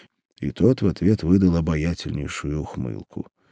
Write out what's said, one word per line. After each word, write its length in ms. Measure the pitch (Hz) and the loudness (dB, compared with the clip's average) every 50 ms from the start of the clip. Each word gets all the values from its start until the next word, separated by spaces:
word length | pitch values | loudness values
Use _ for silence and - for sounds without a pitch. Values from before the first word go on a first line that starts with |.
| - _ _ _ _ _ _ _ | -20 _ _ _ _ _ _ _
и 100 | - 71 | -8 -8
тот 320 | - - 85 117 - - - | -2 2 4 4 4 4 2
в 40 | |
ответ 360 | 95 - - 85 95 110 - - | -2 0 2 2 2 2 2 4
выдал 340 | 80 92 101 98 90 85 | 4 4 6 6 4 4
обаятельнейшую 1040 | 85 80 82 80 76 78 85 85 - - - 73 71 71 73 - - - 71 73 76 | 2 2 0 0 0 0 -2 -4 -4 -6 -8 -6 -6 -6 -8 -8 -8 -6 -6 -4 -4
ухмылку. 640 | 71 - - - 64 60 53 50 - - - - - - _ _ _ _ | -6 -6 -8 -8 -8 -8 -8 -10 -12 -14 -12 -12 -12 -12 _ _ _ _